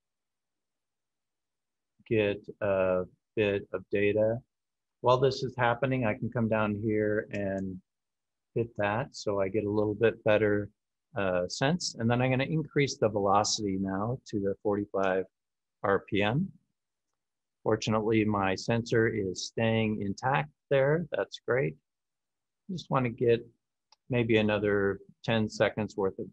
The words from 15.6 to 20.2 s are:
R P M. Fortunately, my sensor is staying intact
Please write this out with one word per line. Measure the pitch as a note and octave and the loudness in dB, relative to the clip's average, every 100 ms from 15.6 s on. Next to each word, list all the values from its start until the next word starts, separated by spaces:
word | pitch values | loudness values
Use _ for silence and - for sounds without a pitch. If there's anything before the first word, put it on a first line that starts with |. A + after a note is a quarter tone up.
| _ _ | _ _
R | G#2 G2 - | 0 0 0
P | G2+ | 0
M. | G#2 C3 F#3+ - _ _ _ _ _ _ _ _ _ _ | 0 0 -2 -8 _ _ _ _ _ _ _ _ _ _
Fortunately, | - A2 A#2 A2 G#2+ A2+ G#2+ | -2 0 0 0 2 2 2
my | G#2 F#2+ F#2+ | 2 0 -2
sensor | - A#2 A#2 A#2+ A2+ | -2 -2 0 2 2
is | A2 F#2+ F2+ - | 0 -4 -6 -8
staying | - A2+ A2+ A2 G#2+ | -2 0 2 0 -2
intact | G2+ G2 | -6 -6